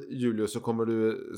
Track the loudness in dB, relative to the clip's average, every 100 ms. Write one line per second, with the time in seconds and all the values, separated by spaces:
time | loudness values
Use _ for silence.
0 | -4 0 0 2 0 -2 -2 0 2 4
1 | 2 2 -6